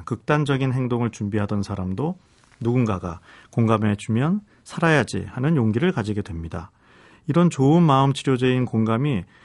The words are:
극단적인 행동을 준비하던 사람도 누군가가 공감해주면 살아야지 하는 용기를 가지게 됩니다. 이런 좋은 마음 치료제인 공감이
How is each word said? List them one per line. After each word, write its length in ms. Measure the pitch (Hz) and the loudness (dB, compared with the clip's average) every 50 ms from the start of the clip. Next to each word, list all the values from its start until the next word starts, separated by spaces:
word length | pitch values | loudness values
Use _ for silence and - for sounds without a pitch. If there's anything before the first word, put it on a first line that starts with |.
| - | -6
극단적인 680 | - 120 - _ - 151 151 147 139 139 131 135 131 123 | -8 -10 -8 _ -2 -2 0 0 0 -2 -2 -2 -2 -2
행동을 380 | 131 127 120 123 117 120 110 | -2 -2 -2 -2 -2 -2 -4
준비하던 500 | - - 107 101 104 104 104 104 104 101 | -4 -4 -6 -4 -2 -4 -4 -2 -4 -4
사람도 560 | 98 - 101 95 92 92 95 107 139 170 185 - _ _ _ _ _ _ _ - | -4 -4 -6 -6 -6 -6 -6 -4 -4 -6 -6 -8 _ _ _ _ _ _ _ -6
누군가가 600 | 113 117 123 127 120 110 98 90 92 87 82 87 _ - - - - _ | -4 -2 0 0 0 0 -2 -4 -6 -8 -10 -12 _ -20 -20 -20 -20 _
공감해주면 880 | - 120 113 110 113 104 110 104 101 101 - - 110 117 139 160 196 208 - _ _ _ _ | -2 2 4 4 4 4 4 2 0 0 -2 -2 -2 0 0 0 -2 -2 -4 _ _ _ _
살아야지 640 | - - - 170 165 156 143 107 - - 95 95 92 | -18 -6 0 2 4 4 4 2 0 -4 -8 -8 -10
하는 260 | - 123 127 156 170 | -8 -4 -2 0 2
용기를 360 | 139 113 107 104 120 165 185 | 2 2 2 2 2 0 0
가지게 320 | - 127 101 107 104 104 98 | 0 -2 -2 -4 -4 -4 -6
됩니다. 480 | - 85 82 82 82 85 85 92 - _ _ _ _ _ _ - - _ _ _ - | -6 -8 -10 -10 -10 -10 -10 -12 -14 _ _ _ _ _ _ -20 -20 _ _ _ -2
이런 240 | 139 170 175 165 | 2 2 2 2
좋은 320 | - - 131 139 160 175 170 | 2 2 2 4 4 6 6
마음 280 | 151 135 135 135 139 | 4 4 4 4 2
치료제인 540 | 131 - - 139 131 120 131 127 127 127 123 | 0 -2 -2 -2 0 0 2 0 0 0 -2
공감이 580 | - - 113 110 110 113 117 143 151 131 90 85 - _ _ - | -2 0 0 0 0 0 0 -2 -2 -2 -4 -6 -8 _ _ -20